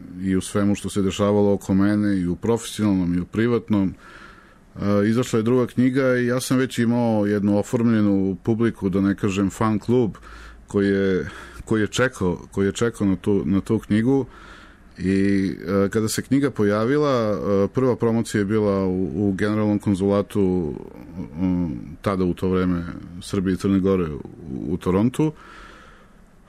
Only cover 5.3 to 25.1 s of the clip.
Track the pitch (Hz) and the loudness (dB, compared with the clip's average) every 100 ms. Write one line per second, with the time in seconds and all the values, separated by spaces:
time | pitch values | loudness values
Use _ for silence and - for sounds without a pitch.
5.3 | 117 110 127 117 - 127 127 131 123 123 | 0 2 2 2 2 2 2 2 2 0
6.3 | 123 - 127 131 - 117 120 117 107 101 | -2 0 0 0 0 0 2 2 2 2
7.3 | 104 104 101 - 120 117 110 104 98 95 | 0 2 0 0 0 2 2 2 2 0
8.3 | 92 - 110 113 - 101 95 98 95 107 | -2 -2 0 0 0 -2 2 0 0 -2
9.3 | 95 95 - 110 104 - 123 110 - - | 0 -2 0 0 0 0 2 0 -4 -16
10.3 | - - - - 101 98 98 98 90 - | -20 -20 -20 -4 0 2 2 2 0 -4
11.3 | - - - - 110 104 - 127 - 92 | -12 -18 -18 -4 -2 0 0 -2 0 -2
12.3 | 73 - 98 98 - 117 - 101 92 107 | -2 -6 -2 -2 0 -4 0 0 0 0
13.3 | 98 67 98 - 110 - 107 117 139 123 | 0 0 -2 0 -2 0 0 2 0 -2
14.3 | - - - - - - - 90 98 98 | -10 -20 -20 -20 -20 -20 -6 0 2 2
15.3 | 98 95 53 71 98 98 110 110 - - | 2 0 -4 -2 0 2 0 -2 -4 0
16.3 | 139 139 120 104 104 117 147 147 127 107 | 0 0 2 2 2 2 2 2 0 0
17.3 | 92 87 98 98 135 127 113 117 113 110 | -2 0 2 2 2 0 2 2 0 0
18.3 | 110 98 110 104 98 95 92 90 76 101 | 0 0 2 2 2 0 0 -2 0 0
19.3 | 92 107 107 107 104 107 92 98 101 95 | 0 0 0 0 0 0 2 2 2 0
20.3 | 107 92 92 76 57 - - 62 85 62 | 0 2 2 -2 -6 -12 -18 -14 -12 -10
21.3 | 76 92 90 85 60 52 80 104 95 90 | -2 0 2 0 -4 -10 -6 -2 0 0
22.3 | 82 92 92 90 87 87 - 82 87 - | 0 0 0 0 -2 -4 -12 -14 -16 -6
23.3 | 101 92 90 101 98 95 95 80 73 - | -2 0 0 2 2 2 2 0 -6 -12
24.3 | - 80 65 58 87 92 92 120 | -14 -10 -8 -4 -4 0 2 2